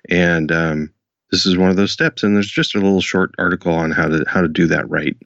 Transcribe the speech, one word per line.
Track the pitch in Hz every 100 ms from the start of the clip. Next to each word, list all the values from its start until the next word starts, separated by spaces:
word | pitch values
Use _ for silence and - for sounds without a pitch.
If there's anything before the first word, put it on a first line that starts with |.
| -
And, | 87 87 85 76
um, | 82 82 78 76 _ _ _ _
this | 90 98
is | 90
one | 92
of | 95
those | 101
steps, | - 127 -
and | 104 101
there's | 101
just | - -
a | 104
little | 98 95
short | - 95 92 -
article | 90 87 87
on | 82 80
how | 78 80
to, | 80 73
how | 95
to | 85
do | 78 82
that | 76 -
right. | 78 76 -